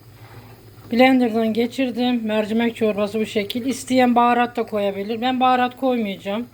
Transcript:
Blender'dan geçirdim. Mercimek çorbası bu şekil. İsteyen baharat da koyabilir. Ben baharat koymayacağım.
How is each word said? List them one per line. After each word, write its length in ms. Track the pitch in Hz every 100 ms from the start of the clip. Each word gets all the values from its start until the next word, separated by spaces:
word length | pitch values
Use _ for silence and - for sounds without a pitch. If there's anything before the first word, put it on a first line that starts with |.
| - - - - - - - - -
Blender'dan 640 | 226 262 262 247 226 226
geçirdim. 680 | 220 233 247 262 226 247 240
Mercimek 520 | 220 214 202 226 233 226
çorbası 440 | 220 202 208 220
bu 60 | 214
şekil. 400 | 220 202 247 262
İsteyen 500 | - - 254 247 240
baharat 400 | 240 240 240 240
da 80 |
koyabilir. 580 | 226 214 202 196 202 226
Ben 180 | 254 254
baharat 380 | 254 254 247 247
koymayacağım. 720 | 269 247 208 180 190 208 240